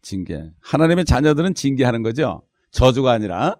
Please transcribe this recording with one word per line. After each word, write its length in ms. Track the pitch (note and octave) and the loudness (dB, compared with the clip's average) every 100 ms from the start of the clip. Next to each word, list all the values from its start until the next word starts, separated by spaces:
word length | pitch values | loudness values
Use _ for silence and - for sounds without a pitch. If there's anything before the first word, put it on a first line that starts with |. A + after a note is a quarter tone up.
징계. 500 | - G2 F2 D#2 D#2+ _ | -10 -10 -8 -10 -12 _
하나님의 440 | - C#3+ E3 F3 F3 | -6 0 2 2 2
자녀들은 480 | B2 D3+ D3 F3+ | 2 2 2 0
징계하는 480 | - C#3 C3+ B2 A#2 | -2 -2 0 0 0
거죠. 400 | A2+ A#2 C#3 D#2 _ _ _ | -4 -2 -4 -4 _ _ _
저주가 400 | - B2+ B2 B2+ | 2 4 4 2
아니라. 440 | A#2 G#2 F2+ D3 | 2 0 -2 -4